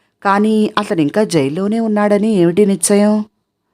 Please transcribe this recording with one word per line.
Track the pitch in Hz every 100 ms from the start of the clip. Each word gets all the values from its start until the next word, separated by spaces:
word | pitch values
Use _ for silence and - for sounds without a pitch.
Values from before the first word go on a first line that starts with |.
| _ _ 202
కానీ | 202 214 214 214 -
అతనింకా | 208 185 147 208
జైల్లోనే | 208 170 135 160 202 226
ఉన్నాడని | 226 208 208 208 220
ఏమిటి | 202 170 170 208
నిశ్చయం?" | 196 - 202 208 214 208 _ _ _ _